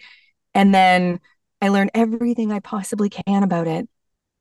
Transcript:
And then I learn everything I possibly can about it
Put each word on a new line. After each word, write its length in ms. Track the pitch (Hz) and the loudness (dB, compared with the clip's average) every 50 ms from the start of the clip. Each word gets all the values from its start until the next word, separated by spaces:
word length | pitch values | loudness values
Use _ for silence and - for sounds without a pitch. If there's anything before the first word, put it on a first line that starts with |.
| - - - _ _ _ _ _ _ _ - | -10 -20 -20 _ _ _ _ _ _ _ 0
And 200 | 196 196 196 196 | 2 2 4 4
then 460 | 190 185 185 180 180 180 180 175 175 - _ _ _ _ _ _ _ | 4 4 4 4 2 2 0 -4 -6 -10 _ _ _ _ _ _ _
I 80 | 202 196 | -2 0
learn 200 | 196 196 196 202 - | 2 2 0 0 0
everything 580 | 220 233 226 220 233 233 240 240 240 226 214 208 | 0 0 0 -2 -2 -2 -2 -2 -2 -2 -4 -4
I 80 | 202 | -6
possibly 480 | - - - 214 190 - - 208 208 202 | -8 -8 -8 -8 -8 -8 -4 -4 -4 -4
can 340 | - - - - 202 196 202 | -4 -6 -4 -2 0 0 2
about 240 | 185 180 170 165 165 | 0 0 -2 -2 -2
it 220 | 160 170 226 - _ _ _ _ _ _ _ _ _ _ | -4 -6 -6 -10 _ _ _ _ _ _ _ _ _ _